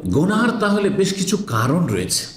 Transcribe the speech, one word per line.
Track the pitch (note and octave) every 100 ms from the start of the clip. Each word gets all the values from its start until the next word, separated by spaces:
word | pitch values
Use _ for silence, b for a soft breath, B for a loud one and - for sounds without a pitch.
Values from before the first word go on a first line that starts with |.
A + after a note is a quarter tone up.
| F2+
গুনার | G#2 F#3 G#3+ A#3+ A3+
তাহলে | G#3 G#3 G3
বেশ | - F#3
কিছু | F#3+ F3+ G3+ -
কারণ | A2+ B2 E3+ D3+
রয়েছে, | F#2+ F2+ - -